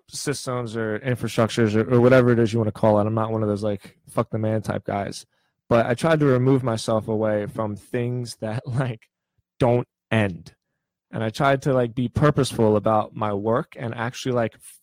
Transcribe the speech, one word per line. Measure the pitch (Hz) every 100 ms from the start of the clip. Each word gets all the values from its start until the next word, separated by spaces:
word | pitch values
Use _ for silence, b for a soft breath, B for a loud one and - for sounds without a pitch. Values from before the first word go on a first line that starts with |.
| _
systems | - - 131 131 123 120 113
or | 110 107
infrastructures | 131 120 113 - 110 - 113
or, | 107 113
or | 123
whatever | 120 131 123
it | 117
is | 113
you | 117
wanna | 107
call | - 113 107
it. | 104
I'm |
not | 113 110
one | 110
of | 107
those, | 101
like, | 107 101 - _ -
fuck | - 113
the | 110
man | 107 110
type | 104 101
guys. | - 101 98 - - _ _ _ -
But | 117 120
I |
tried | 120 165 156
to | 147
remove | 127 127 135
myself | 123 110 - 110 104
away | 107 107 107 101
from | - 107 101
things | - 123 120 123 117 -
that, | 110 110 -
<laughs> |
like, | 120 131 113 _ _ _ _ _ -
don't | 127 123 - _ -
end. | 113 101 85 - _ _ _ _ _ _
And | -
I | 110
tried | - 139 139
to, | 147
like, | 127 120
be | 113 120
purposeful | - 151 147 123 - 110
about | 107 110 110 -
my | - 107
work | 101 110 120 - -
and | 123
actually, | 120 113 - 135
like, | 123 113 - - -